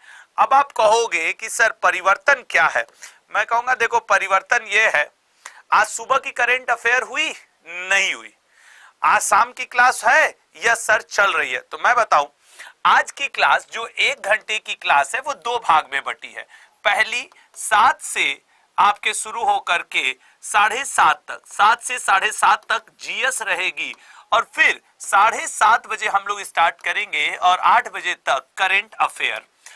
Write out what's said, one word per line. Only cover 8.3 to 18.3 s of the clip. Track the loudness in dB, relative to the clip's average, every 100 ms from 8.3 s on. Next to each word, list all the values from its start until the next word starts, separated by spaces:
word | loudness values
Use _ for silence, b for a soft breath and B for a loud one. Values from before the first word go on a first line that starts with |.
| _ _ b b b b _
आज | 2 2
शाम | 2 2 0
की | -4 -6
क्लास | 2 2 2 2
है? | 2 2 -2 _ -4 -2
यस | 0 0
सर, | -2
चल | 0 0 0
रही | 0 -2
है। | -4
तो | -8 -4 0
मैं | 2
बताऊं, | 2 2 0 _ B B B B 2
आज | 2 0
की | -6 -8
क्लास | 0 2 2 -2
जो | -10 -10
एक | -2 -2 -2
घंटे | -2 -2 -2 -6
की | -6
क्लास | -8 0 2 2 -4
है |
वो | -8
दो | -8 -4 -4
भाग | 2 2 2
में | -6
बटी | -6 -10 -12
है। | -16 -16 b b _
पहली | -4 -2 -2 -6 -10 b b -14
सात | -2 2 2 0
से | -6 -2 -2